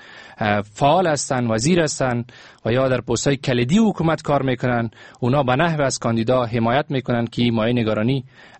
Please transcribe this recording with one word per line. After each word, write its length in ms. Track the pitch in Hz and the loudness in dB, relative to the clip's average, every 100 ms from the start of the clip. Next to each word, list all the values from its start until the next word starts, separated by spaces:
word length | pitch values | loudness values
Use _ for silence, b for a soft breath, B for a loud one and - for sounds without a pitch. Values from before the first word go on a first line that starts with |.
| B B B - 110 104 104 | B B B -4 0 0 -2
فعال 340 | - 143 175 175 | 0 2 4 2
هستن، 440 | 147 - 127 120 | -2 -2 -2 0
وزیر 280 | 110 135 180 | 0 2 2
هستن 460 | 151 - 131 120 120 B B B 113 | 0 -2 -2 -2 -6 B B B -2
و 60 | |
یا 160 | 123 135 | 0 2
در 140 | 127 | 0
پست‌های 360 | 120 117 143 139 | -2 -2 0 -2
کلیدی 400 | - 123 123 202 | 0 0 2 2
حکومت 440 | 220 - 165 156 | 2 0 -2 -2
کار 200 | - 143 | 0 0
می‌کنن، 480 | 131 123 127 120 113 B B B | 0 -2 0 -2 -2 B B B
اونا 240 | 120 147 | 0 0
به 120 | 127 131 | 2 2
نحو 260 | 170 156 | 0 0
از 180 | 135 - | -2 -2
کاندیدا 460 | 123 113 113 127 117 | -2 0 0 0 0
حمایت 400 | 120 113 131 - | 0 0 0 0
می‌کنن 360 | 135 - 120 117 | -4 -2 -2 -2
که 160 | - | -2
این 120 | 120 | 0
مایهٔ 200 | 113 110 | 2 0
نگرانی، 500 | 123 110 107 113 139 131 B B B | 0 0 0 0 -2 -6 B B B